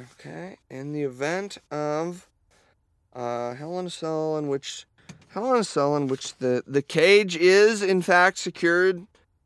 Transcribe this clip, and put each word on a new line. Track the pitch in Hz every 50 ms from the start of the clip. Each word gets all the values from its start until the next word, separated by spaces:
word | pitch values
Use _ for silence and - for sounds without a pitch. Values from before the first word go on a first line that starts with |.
| 123 123 _
Okay, | _ - 143 156 160 170 185 202 - _ _
in | 135 131 135 147 147
the | 147 147
event | 139 123 123 139 151 170 185 196 202 - - _ -
of, | 147 151 151 147 151 151 165 175 180 180 - _ _ _ _ _ _ _ _ _ _ _ _ _ _ _ _ _ -
uh, | 127 123 120 120 120 120 120 123
Hell | 127 147 160 175 180
in | 180
a | 175
Cell | - - - 160 160 156 156 156 156 156
in | 151 143
which, | 139 143 - - - - - _ _ _ _ - - _ _ _
Hell | - 185 220 262 262
in | 240
a | 208
Cell | - - 151 143 143 147
in | 147 143 131
which | 131 131 - - - -
the, | 127 127 123 127 -
the | - 135 143
cage | 143 - - 165 160 185 202 208 214 190 175 156
is, | 170 180 190 202 208 220 226 208 202
in | 185 190 185
fact, | 170 - 180 175 180 190 190 -
secured, | - 180 175 - - 170 170 175 185 190 190 175 180 - _ _ _ _ _ _ _